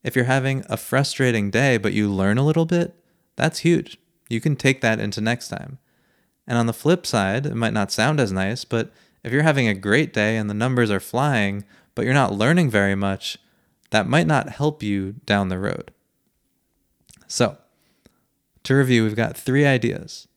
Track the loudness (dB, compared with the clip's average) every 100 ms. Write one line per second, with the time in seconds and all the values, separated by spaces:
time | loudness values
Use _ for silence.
0 | -2 0 2 2 0 -4 -4 -8 -2 0
1 | 0 0 0 2 0 2 2 2 2 0
2 | 0 2 2 2 2 2 2 0 -2 -8
3 | _ _ _ -2 -2 0 2 2 0 -18
4 | _ _ _ -4 -2 2 2 2 0 0
5 | -4 -2 -2 -4 -6 -12 -12 -16 _ _
6 | _ _ _ _ -4 -2 -2 -2 0 0
7 | 0 -2 0 -2 -4 -4 -2 -2 -4 0
8 | 0 2 0 0 -2 -4 -4 -4 -4 _
9 | _ _ -4 2 2 2 0 0 2 2
10 | 2 0 0 0 -4 -2 0 2 2 0
11 | -2 -2 0 0 0 -4 -10 _ _ -4
12 | 0 2 2 2 2 4 2 2 2 0
13 | -2 -4 -8 -12 _ _ _ _ _ -2
14 | 2 0 2 0 -2 -4 -4 -2 -4 -2
15 | -4 -10 -2 0 0 -4 -4 -6 -12 _
16 | _ _ _ _ _ _ _ _ _ _
17 | _ -20 _ -2 -2 -2 _ _ _ _
18 | _ _ _ _ _ _ 2 4 6 4
19 | 2 0 -4 -4 0 2 4 2 0 -4
20 | -12 -18 -20